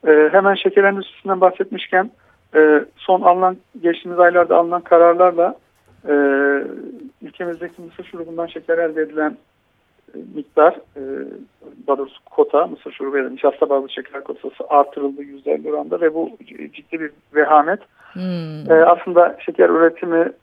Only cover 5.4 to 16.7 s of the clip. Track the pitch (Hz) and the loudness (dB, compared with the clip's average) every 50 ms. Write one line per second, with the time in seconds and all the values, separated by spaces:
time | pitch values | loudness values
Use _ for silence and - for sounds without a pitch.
5.4 | 170 190 269 - _ _ _ _ _ _ _ _ _ - 147 143 143 139 139 139 | -2 -2 -2 -8 _ _ _ _ _ _ _ _ _ -2 0 0 2 2 0 0
6.4 | 139 143 139 139 - - - - - - - - - 262 _ _ - - _ _ | 0 0 0 -2 -4 -8 -12 -14 -16 -18 -18 -20 -20 -20 _ _ -20 -20 _ _
7.4 | 185 175 170 165 175 175 175 - 175 165 _ - 180 - - 175 165 160 165 165 | -10 -10 -10 -10 -12 -16 _ -18 -20 -20 _ -20 -20 -18 -16 -16 -16 -12 -10 -10
8.4 | 170 165 - 165 156 - 165 165 170 160 156 160 156 151 151 151 151 151 - - | -10 -10 -10 -16 -6 -4 -2 -2 -2 -4 -2 -4 -6 -6 -4 -4 -4 -4 -6 -10
9.4 | _ _ _ _ _ _ _ _ _ _ _ _ _ _ _ - 85 - - 151 | _ _ _ _ _ _ _ _ _ _ _ _ _ _ _ -20 -20 -16 -14 -16
10.4 | 139 _ _ 156 151 170 - - - _ _ 147 135 135 135 139 139 - - - | -16 _ _ 4 4 4 2 0 -18 _ _ -16 -14 -12 -12 -12 -12 -14 -16 -20
11.4 | - _ _ _ _ - - _ - - 143 135 139 135 _ - _ _ - - | -20 _ _ _ _ -20 -20 _ -4 -4 -4 -4 -4 -12 _ -20 _ _ -2 -2
12.4 | 147 143 - 143 170 185 - - _ 151 139 - - 139 139 139 131 127 127 131 | -2 0 0 -2 -2 -2 -8 -14 _ -18 -14 -10 -10 -6 -4 -4 -4 -6 -8 -2
13.4 | - 143 139 - 156 143 139 139 135 135 - - 131 - - 139 139 - 147 - | -2 -2 0 0 -2 -2 -2 -4 -4 -6 -14 -16 -16 -14 -16 -16 -14 -14 -16 -14
14.4 | - 135 - _ - - 151 143 143 143 - 147 143 139 139 143 143 143 139 139 | -14 -16 -14 _ -8 0 2 2 2 0 -4 -8 -8 -6 -8 -8 -16 -18 -20 -12
15.4 | 135 143 151 151 151 156 151 147 147 156 175 165 170 160 156 160 165 - 233 - | _ -6 -6 -4 -4 -8 -8 -8 -6 -6 -6 -2 -2 -2 -2 -2 -8 -8 -10 -18
16.4 | - - - - - 151 | -20 -20 -20 -18 -18 -18